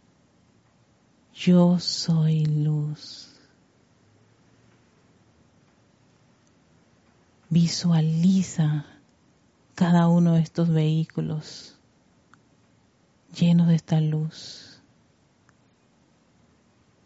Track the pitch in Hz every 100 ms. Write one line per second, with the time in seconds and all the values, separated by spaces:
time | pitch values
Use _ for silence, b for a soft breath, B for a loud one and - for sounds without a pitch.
0 | _ _ _ _ _ _ _ _ _ _
1 | _ _ _ - - 180 175 180 - -
2 | - 160 156 156 156 151 151 151 151 147
3 | - - - _ _ _ _ _ _ _
4 | _ _ _ _ _ _ _ _ _ _
5 | _ _ _ _ _ _ _ _ _ _
6 | _ _ _ _ _ _ _ _ _ _
7 | _ _ _ _ _ 165 170 - 175 165
8 | 156 160 175 190 180 - 151 151 - -
9 | _ _ _ _ _ _ _ - 175 175
10 | 170 170 170 165 160 - 170 160 156 160
11 | 160 - 160 156 - - - - _ _
12 | _ _ _ _ _ _ _ _ _ _
13 | _ _ _ - 170 170 170 165 - 156
14 | 156 156 156 - - - - - _ _
15 | _ _ _ _ _ _ _ _ _ _
16 | _ _ _ _ _ _ _ _ _ _